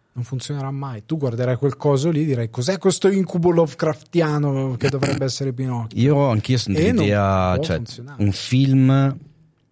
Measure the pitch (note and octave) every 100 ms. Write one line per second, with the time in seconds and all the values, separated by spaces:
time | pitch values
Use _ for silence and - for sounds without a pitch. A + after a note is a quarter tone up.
0 | _ B2 A#2 C3 - C#3+ C3+ C#3 C#3 A2
1 | - D#3 C3+ A#2 B2 B2 C#3 C3 D3 C3+
2 | D#3+ D3+ D#3 B2 A2+ B2+ B2 - F#3+ -
3 | F#3+ G3 F3+ F3 F3 E3+ E3 - D#3 D3+
4 | - F3 D3+ D3 D3 C3+ C3+ A#2+ C#3 C3+
5 | - B2 C3 - C3+ A#2+ C3 A#2+ A2+ G#2+
6 | C3 C#3+ C#3 A2 - B2+ G2+ F#2+ - A#3+
7 | G2+ G#2 G2 F#2+ F#2 F2+ - D#2+ A#2 -
8 | A#2+ - G2+ F#2+ - B2+ C3+ C3+ C3 C3+
9 | C#3 C3+ - _ _ _ _